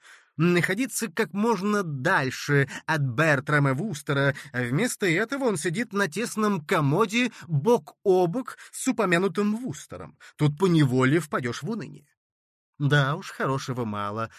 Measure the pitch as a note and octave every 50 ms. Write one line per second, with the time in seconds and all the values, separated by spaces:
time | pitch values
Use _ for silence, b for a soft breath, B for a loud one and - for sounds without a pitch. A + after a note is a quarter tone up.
0 | B B B B B B B B E3 F3 F3 F3 - - F#3+ A3 C4 - - -
1 | A3+ G3+ - - G#3+ - F#3 G3+ G#3+ A#3+ A3+ F3 F#3+ G#3+ G#3 G3+ F#3+ D#3+ C#3+ C3
2 | B2 F3 F#3+ E3 C3+ C3 - - - - C#3+ C#3 C3+ B B B B B D#3+ D3+
3 | C#3 C3 A2+ C3 D#3+ D#3+ C#3+ B2+ D3 - D3+ D3 C#3+ C#3 C3 C#3 G3+ A3+ D3+ -
4 | - - C#3 C#3 C#3 C#3+ C3+ B B B B B2 B2 A#2+ C3 E3 G#3 - - -
5 | G#3 F3 D#3 F#3 A3+ A3+ C#4 C4 C4+ A#3 G3 D#3 - F3+ D#3 G#3 B3 A3 F#3+ G3+
6 | G3 D3+ D3+ G3 A#3+ A#3 - G#3+ G#3+ G#3 G3+ E3 D3 - G3+ E3 D3 C3+ D3 G3
7 | A3+ F3+ G#3+ A#3+ B3+ - B B B E3+ D#3+ C#3 C3 A3+ A#3+ - - - - _
8 | - G3+ F#3 F#3 F3+ E3 F3+ C4 B3 - - B B B B - - C4 - -
9 | G#3 F3+ E3+ E3+ F#3+ G3+ E3 G#3 G#3 G#3 G#3+ A3+ C4 A#3+ - - - - - F2+
10 | F2 - - _ B B B B D3+ C#3+ D3 - G3 F3+ E3+ D#3 D3 B2 B2 C3
11 | B2+ C3 D3+ F3 D#3+ - A3+ F#3 B2+ A#2+ A2+ - C#3 F#3+ A#3 G#3 C3 - - -
12 | _ _ _ _ _ _ _ _ _ _ _ _ _ _ _ - C#3+ C3+ D3 D3
13 | C3+ C3+ D#3 F#3+ F#3+ - - - A3 C#3+ C3+ C3+ - - B2 B2 A#2+ G#2+ G#2 G#2
14 | G2+ G2+ G#2 A2+ A2+ A2 B